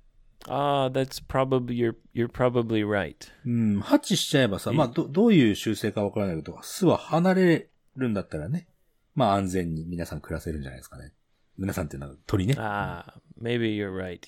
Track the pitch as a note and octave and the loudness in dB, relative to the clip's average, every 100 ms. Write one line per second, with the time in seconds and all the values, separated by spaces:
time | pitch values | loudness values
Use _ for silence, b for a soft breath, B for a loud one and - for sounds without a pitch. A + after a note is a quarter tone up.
0 | _ _ _ _ - C3+ C#3+ C#3 C3 C3 | _ _ _ _ -8 -4 0 0 0 0
1 | C3+ - - C3+ C3+ C3 B2 A#2+ A#2 A2 | -4 -6 -4 -2 2 0 0 -2 -2 -2
2 | _ A#2+ A#2 - B2+ B2 A2+ A2 G#2 G#2 | _ -4 -4 0 2 2 2 0 2 0
3 | D#2+ - - - B2 A#2+ A2 G2+ - C#4+ | -2 -8 -20 -10 -2 2 2 2 2 2
4 | - F3 - C#3+ A#2+ F2+ A2 C3+ B2 E3 | 2 -2 2 2 2 0 -2 0 2 0
5 | B2+ D3+ A#3 F#3+ A#2 F#2+ A#2 G#2 G#2+ G#2+ | -2 2 6 8 6 4 -2 -2 -2 0
6 | G2+ G#2+ G2 D#2+ D2+ - - - F3 A2+ | -2 0 -2 -2 -6 -14 -14 0 2 2
7 | - D#3+ F#3 F#3 F3+ D#3+ - _ _ C3 | 2 2 4 6 6 4 0 _ _ -4
8 | B2+ G2+ - D#2 E2 E3+ - _ _ _ | -2 -2 -4 -8 -4 -6 -6 _ _ _
9 | _ - A#2 G2+ F#2+ F#2 E2+ D#2+ E2 E2+ | _ 0 2 2 0 -2 -2 -4 -6 -8
10 | E2 D2+ - D#2+ E2+ D2+ C2+ B1+ - C#2 | -8 -10 -8 -8 -6 -8 -10 -14 -18 -20
11 | C2+ - _ _ _ - F#2+ F#2+ D#2+ C#2 | -20 -20 _ _ _ -8 -6 -4 -6 -8
12 | C#2 - - G#2 F#2+ C3+ A2 G2+ F#2+ F2 | -14 -16 -4 0 2 0 -2 -4 -6 -8
13 | - - _ - A#2 A#2+ A2+ G#2 G2+ F#2 | -14 -20 _ -10 -4 -2 0 -2 -4 -6
14 | F#2 F2 | -8 -10